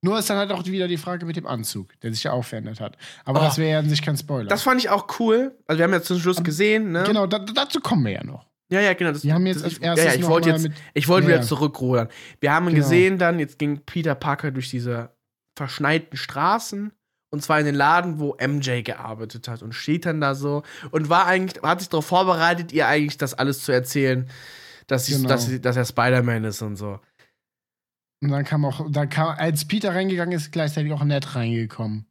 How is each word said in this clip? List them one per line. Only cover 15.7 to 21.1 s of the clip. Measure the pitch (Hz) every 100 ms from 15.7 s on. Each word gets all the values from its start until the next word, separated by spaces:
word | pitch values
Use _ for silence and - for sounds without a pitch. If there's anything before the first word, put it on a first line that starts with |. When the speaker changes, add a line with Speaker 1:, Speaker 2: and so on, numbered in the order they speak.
| - 143 160 156 139
Speaker 2:
Straßen | - 139 160 220 226 202 208 _ _ _ _
und | 147
zwar | 147 156
in | 147
den | 143
Laden, | 139 170 180 151
wo | 147 -
M | 131 143
J | 131 123
gearbeitet | 113 - 117 110 113 113 -
hat | 113
und | 110
steht | 120 - 165 170
dann | 156
da | 143
so | 135 143 143 - - 143
und | 160
war | 151